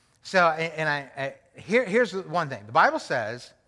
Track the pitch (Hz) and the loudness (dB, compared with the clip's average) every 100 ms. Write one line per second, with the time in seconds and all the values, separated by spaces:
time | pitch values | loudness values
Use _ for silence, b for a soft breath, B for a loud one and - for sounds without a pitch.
0 | b b - 190 170 156 165 156 156 143 | b b -2 2 2 2 -4 -2 -2 -2
1 | 139 - 135 - _ - - 233 214 220 | -4 -8 -8 -8 _ -16 -2 0 2 0
2 | 220 185 160 170 151 117 104 143 226 311 | 0 -4 -6 -4 -4 -6 0 4 4 2
3 | - 139 107 123 - _ | -2 -4 -4 -8 -14 _